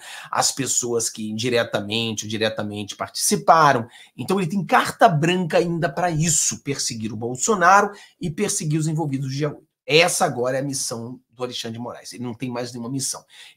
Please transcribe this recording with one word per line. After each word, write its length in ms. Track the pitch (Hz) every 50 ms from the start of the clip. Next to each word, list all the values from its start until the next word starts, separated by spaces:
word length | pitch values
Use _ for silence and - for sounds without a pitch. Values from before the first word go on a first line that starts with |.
| - - - - - -
as 200 | - 117 - -
pessoas 600 | - - 127 117 - - 123 120 117 117 113 -
que 200 | - 113 107 107
indiretamente 920 | 107 110 117 127 117 117 113 - - 107 101 101 107 113 113 113 107 101 110
ou 60 | 107
diretamente 640 | 113 104 110 107 110 - 107 104 104 104 104 101 -
participaram. 880 | - 98 - - - - - 208 160 151 - 170 165 156 143 135 120 110 - - - - - _
Então 240 | - - - 190 202
ele 80 | 185 151
tem 160 | 202 196 156
carta 460 | - 254 240 - - - - 262 214
branca 480 | 165 147 160 170 185 185 180 151 196 175
ainda 340 | 175 170 170 165 165 165 165
para 180 | 180 180 175
isso, 520 | 160 151 160 175 143 - - - - 107 -
perseguir 500 | 139 135 - - - 120 113 110 110 120
o 40 |
Bolsonaro 760 | 107 117 120 127 - - - 214 190 170 175 196 202 208 202 - - - - _ _
e 120 | 156 175
perseguir 500 | 156 208 208 190 - - 180 151 151 160
os 60 | 151
envolvidos 420 | 165 156 156 165 143 135 131 139 131
do 60 | 135
dia 160 | 139 151 143
oito. 220 | - - - _ _ _ _ - 143
Essa 300 | 160 175 180 - - 185
agora 320 | 156 120 120 120 127 135
é 40 | 131
a 40 | 143
missão 560 | 143 131 135 - - 123 113 117 120 127 - _ _
do 160 | 117 120 127
Alexandre 320 | 123 117 - - 117 113
de 60 | 117 120
Moraes. 320 | 117 90 - - - 90
Ele 80 | 110 123
não 100 | 123 113
tem 180 | - 131 127
mais 220 | 120 120 123 117 123
nenhuma 160 | 120 117 117
missão. 340 | 139 135 135 - - - - _ - - - - -